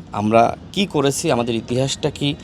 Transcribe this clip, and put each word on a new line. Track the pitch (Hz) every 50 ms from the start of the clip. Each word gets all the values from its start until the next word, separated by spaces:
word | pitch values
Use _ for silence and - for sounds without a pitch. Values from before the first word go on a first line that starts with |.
| - - -
আমরা | 104 104 107 113 113 117 - - - - - -
কি | 185 202
করেছি, | - - 151 135 139 139 - - 160
আমাদের | 135 117 120 120 117
ইতিহাসটা | 113 113 - 120 127 135 135 - - - 147
কি, | - - 143 143 143 -